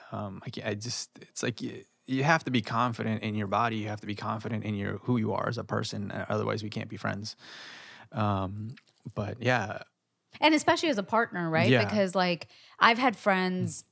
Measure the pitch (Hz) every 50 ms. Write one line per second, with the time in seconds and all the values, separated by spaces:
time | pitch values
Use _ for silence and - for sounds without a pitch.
0 | - - 113 104 104 98 95 - - 120 - - - 113 104 104 110 123 - -
1 | - - - - - - _ - 120 120 113 - - 117 - - - _ _ _
2 | _ - 131 131 135 156 165 160 - 135 127 117 107 - 117 113 123 123 117 -
3 | 113 113 110 101 - 110 104 107 104 95 101 104 120 117 113 110 104 107 107 104
4 | - 101 101 - - 110 110 110 107 - 120 110 - 110 104 101 101 101 101 98
5 | - - 123 117 110 107 101 101 - - 117 110 107 - 107 110 113 - - 104
6 | 98 98 98 101 - - 107 107 107 107 107 107 107 104 - - 104 - 98 95
7 | - 107 101 98 110 - - - - - - - - - - - - - - -
8 | - - - 113 107 104 101 95 95 92 104 104 107 113 - - - _ _ _
9 | - 120 - 120 104 101 107 123 113 123 127 120 - 107 - - - - _ _
10 | _ _ _ _ _ _ - - - 311 311 302 - 339 339 330 349 320 262 202
11 | 196 - 233 220 233 - - 180 170 165 160 160 - - 131 120 104 101 208 214
12 | 196 185 180 190 180 180 175 160 - - - - - - - - 190 220 233 233
13 | 269 262 196 - - 208 190 185 185 185 185 185 180 - - - - _